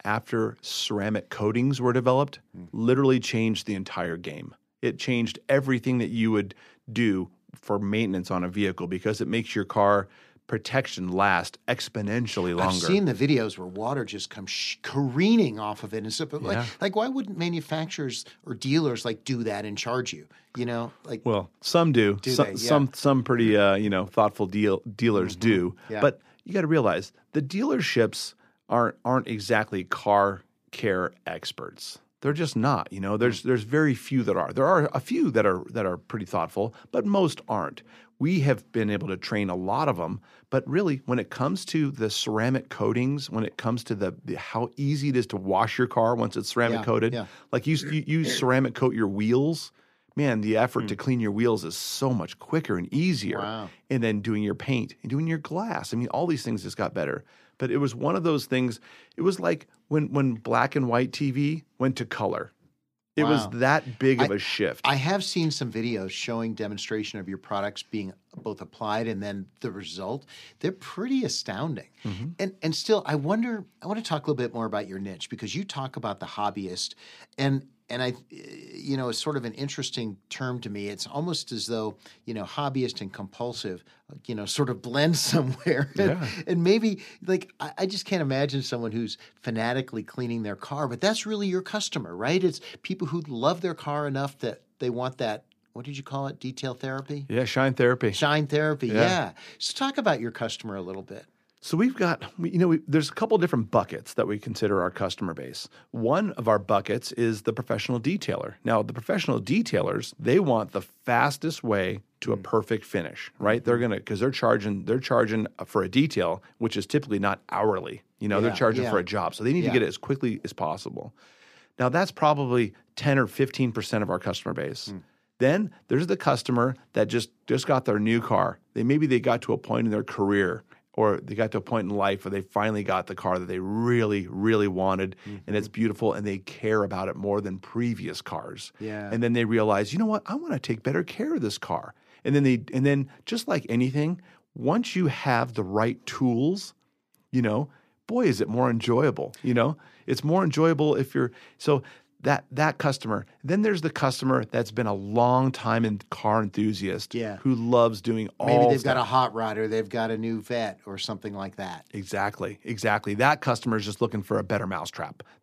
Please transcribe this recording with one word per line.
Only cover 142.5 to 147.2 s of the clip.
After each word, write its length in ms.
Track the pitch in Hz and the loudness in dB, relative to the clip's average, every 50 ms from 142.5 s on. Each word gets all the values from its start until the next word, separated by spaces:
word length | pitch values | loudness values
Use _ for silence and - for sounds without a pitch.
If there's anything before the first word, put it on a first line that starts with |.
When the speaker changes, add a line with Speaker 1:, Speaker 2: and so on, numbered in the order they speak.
| 127 117 104 - - | 4 2 0 -2 -2
Speaker 1:
and 120 | 131 131 | 2 2
then 220 | 143 143 139 135 139 - - _ | 4 2 2 0 -4 -8 -14 _
just 220 | - 226 233 233 - | -6 -6 -4 -2 -2
like 180 | 202 160 - - | -2 -2 0 0
anything, 500 | 117 120 127 131 131 147 147 156 180 180 - - - _ _ _ _ | 0 2 2 2 2 0 0 0 -2 -4 -8 -16 -20 _ _ _ _
once 380 | - 117 131 165 233 240 - - | -2 0 2 2 2 0 0 0
you 140 | 185 185 147 | 0 2 2
have 460 | 131 - - 143 123 117 123 120 117 | 0 0 0 2 2 2 2 0 -2
the 100 | 110 104 | -4 -4
right 420 | 90 98 107 110 117 127 - - | 0 0 2 2 2 0 -4 -8
tools, 680 | - - - 135 127 120 117 131 156 185 208 - - - _ _ _ _ _ _ _ _ _ | -12 -4 0 0 2 2 2 2 2 0 -2 -6 -10 -16 _ _ _ _ _ _ _ _ _